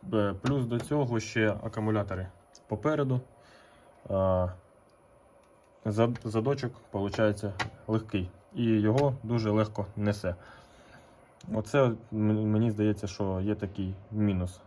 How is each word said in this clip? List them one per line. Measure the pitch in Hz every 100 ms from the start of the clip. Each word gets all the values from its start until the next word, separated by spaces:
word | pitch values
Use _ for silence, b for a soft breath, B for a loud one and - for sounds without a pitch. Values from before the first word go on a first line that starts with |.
| -
Е, | 110 101 92
плюс | 127 139 120
до | 120
цього | - 147 135 117
ще | - - 110
акумулятори | 101 92 - 107 107 101 92 92 - - - -
попереду. | 104 151 151 139 127 127 - B B B B B B -
Е, | 98 95 92 90 90 - - _ _ - - - - - - _ - 110
зад-, | 104 117 117
задочок, | 117 110 113 143 123 - -
получається, | 101 98 98 110 104 104 92 - - -
легкий, | 110 107 101 90 - - -
і |
його | 117 110 107 123 143 131
дуже | 110 117 110
легко | 104 107 - 95 -
несе. | 104 101 90 90 B B B B B B B B B - -
Оце | - 107 143
м-, | 127 113 - 110 107 107 107
мені | 107 117
здається, | 107 107 104 101
що | - 98 92
є | 98 104
такий | 101 95 95 95 -
мінус. | 107 104 95 90 -